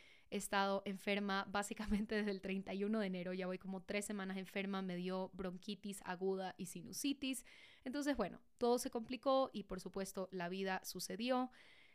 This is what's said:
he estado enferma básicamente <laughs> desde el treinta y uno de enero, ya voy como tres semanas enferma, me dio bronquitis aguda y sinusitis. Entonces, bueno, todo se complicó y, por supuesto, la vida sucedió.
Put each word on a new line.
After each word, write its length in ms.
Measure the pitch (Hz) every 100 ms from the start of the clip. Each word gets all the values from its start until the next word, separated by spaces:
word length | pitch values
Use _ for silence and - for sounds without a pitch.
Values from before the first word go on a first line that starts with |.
| - - -
he 60 | 202
estado 460 | - 202 196 196
enferma 640 | 202 196 - 202 202 196 196
básicamente 680 | 202 202 - 208 208 214 214
<laughs> 0 |
desde 160 | 208
el 80 | 190
treinta 340 | 190 190 190
y 80 | 190
uno 160 | 202 220
de 80 | 196
enero, 280 | 185 180
ya 120 | 185 185
voy 120 | 185
como 260 | 190 190
tres 200 | - 202
semanas 320 | 208 208 190 190
enferma, 460 | 185 202 196 190
me 140 | 190 175
dio 340 | 180 185 185
bronquitis 680 | 185 185 180 214 202 208 196
aguda 520 | - 180 190 190 185 -
y 80 | 185
sinusitis. 760 | 180 160 185 285 277 262 254 - - - -
Entonces, 320 | 262 285 285 269
bueno, 240 | 185 - - -
todo 220 | 240 240
se 100 | 254
complicó 580 | 240 226 254 277 269 262
y, 100 | 208
por 160 | 196 185
supuesto, 500 | 185 196 190 - 185
la 160 | 185 175
vida 320 | 190 190 190
sucedió. 680 | - 185 - 185 240 254 254 - - - -